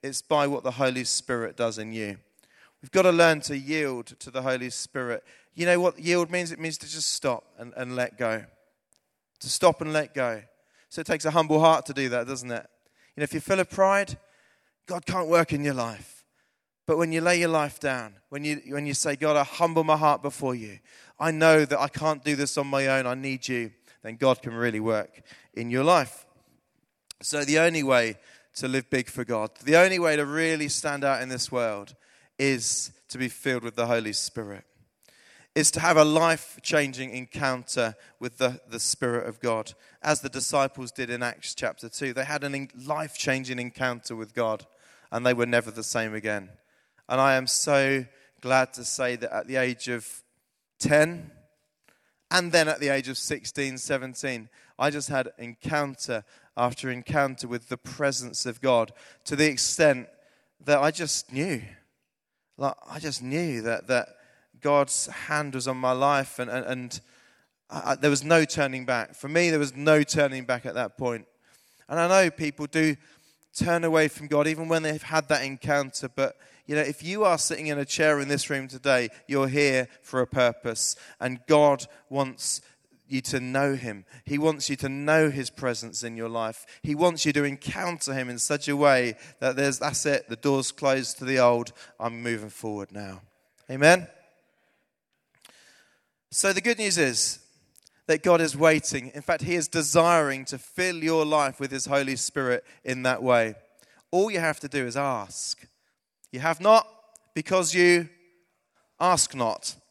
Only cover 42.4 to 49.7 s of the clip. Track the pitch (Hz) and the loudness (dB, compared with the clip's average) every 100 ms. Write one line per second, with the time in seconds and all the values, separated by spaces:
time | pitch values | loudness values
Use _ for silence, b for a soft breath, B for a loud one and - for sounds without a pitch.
42.4 | 143 139 135 123 131 151 156 - - 131 | -6 -8 -10 -14 -8 -6 -6 -6 -4 -2
43.4 | 127 127 123 - 127 120 - 113 110 120 | -4 -8 -8 -4 -4 -4 -10 -12 -10 -4
44.4 | 113 107 - b b b b 117 123 120 | -2 -2 -8 b b b b -2 0 2
45.4 | 120 120 117 110 107 120 110 110 107 104 | 2 0 0 -10 -6 -4 -4 -6 -4 -6
46.4 | 92 - _ _ _ _ - 127 135 131 | -8 -20 _ _ _ _ -4 2 4 2
47.4 | 127 - - 143 135 135 123 b b b | 0 -2 2 2 2 0 -4 b b b
48.4 | 123 131 127 - 117 - 127 123 117 107 | 0 2 2 -4 -8 -4 -4 -4 -6 -6
49.4 | - 131 127 | -4 -2 -2